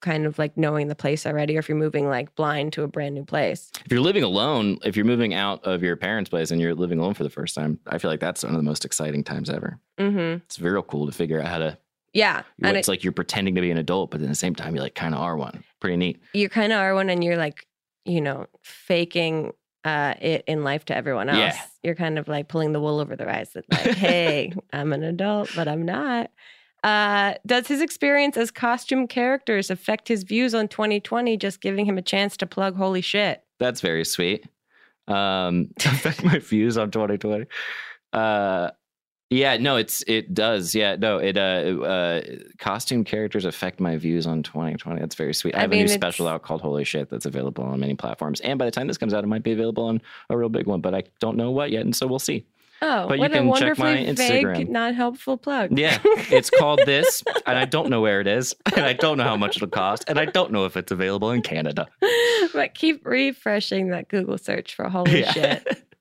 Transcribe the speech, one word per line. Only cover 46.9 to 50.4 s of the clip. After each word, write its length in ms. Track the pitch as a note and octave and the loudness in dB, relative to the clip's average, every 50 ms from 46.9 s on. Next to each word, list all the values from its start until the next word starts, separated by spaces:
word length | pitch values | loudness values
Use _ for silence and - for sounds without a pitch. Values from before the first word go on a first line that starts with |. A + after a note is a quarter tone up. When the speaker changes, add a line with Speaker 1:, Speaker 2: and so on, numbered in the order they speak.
| - D2+ C#2+ - | -4 -4 -4 -6
Speaker 2:
that's 160 | - A#1 - | -6 -8 -6
available 380 | D2 C2+ C2+ C2 C2+ - - B1+ | -6 -6 -4 -4 -4 -4 -6 -6
on 140 | C2 C2+ C2+ | -4 -2 -2
many 140 | C2+ C#2 C#2 | -2 -2 -4
platforms. 460 | - - A#1 A1+ - - D2+ C#2+ - | -4 -6 -6 -6 -6 -4 -4 -4 -4
And 180 | - A#2 C#3 B2+ | -4 -4 -2 -2
by 60 | B2+ | -2
the 60 | A#2 | -2
time 160 | - B2 C3 | -2 -4 -4
this 100 | C#3+ E3+ - | -4 -4 -4
comes 140 | - A2 G#2 | -2 -2 -2
out, 120 | G#2 G2+ | 0 0
it 20 | |
might 160 | G#2 G#2+ A2 A2+ | -2 -2 -2 0
be 100 | A2+ A2+ | -2 0
available 320 | G#2+ A2+ A2+ A2 A#2 A#2 | 0 0 -2 -2 -2 -2
on 160 | A2+ A2+ A2+ - - - - - - | 0 -2 -2 -4 -6 -20 -14 -6 -4
a 60 | A#2+ | -2
real 120 | A#2+ | 0